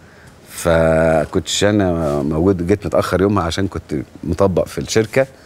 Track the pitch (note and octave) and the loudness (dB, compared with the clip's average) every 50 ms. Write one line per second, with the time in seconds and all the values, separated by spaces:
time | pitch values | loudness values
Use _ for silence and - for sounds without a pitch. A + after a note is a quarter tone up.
0 | - - - - - - - - - - - - - E2+ E2 E2 E2 D#2+ D#2+ D#2+ | -20 -20 -20 -20 -20 -20 -20 -20 -20 -18 -12 -6 0 2 2 4 4 4 4 4
1 | E2 D#2+ D#2+ D#2 D2+ - - F#2 E2 - - - F#2+ G2+ G#2+ G#2 G2 F2+ E2+ E2 | 4 2 2 2 0 -2 -2 -4 -4 -4 -2 0 0 2 2 2 2 0 0 -2
2 | D#2+ D2 D2 D2 C#2+ D2+ D#2 D#2+ F2 G2 G2 E2+ F2 F2 G#2 G2+ - E2 - F#2 | -2 -2 -2 -2 -2 -2 0 0 2 2 2 0 0 0 -2 -2 -2 -2 -2 -2
3 | - - F#2 F2 F#2+ G#2 G#2 G2+ E2+ E2+ - G2 G2 F2 - D#2+ - - D#2 C#2 | 0 0 0 0 2 2 2 0 -2 -2 -2 -4 -4 -4 -6 -8 -10 -8 -6 -8
4 | - - - - - E2 E2+ - G2 F#2+ E2+ E2 - - - D2+ C#2 - - A2 | -8 -8 -12 -8 -6 -4 0 2 2 2 2 0 -2 -2 -4 -8 -6 -2 0 0
5 | A2 - - C3+ C3 - - - - | 0 0 0 0 0 0 -4 -16 -20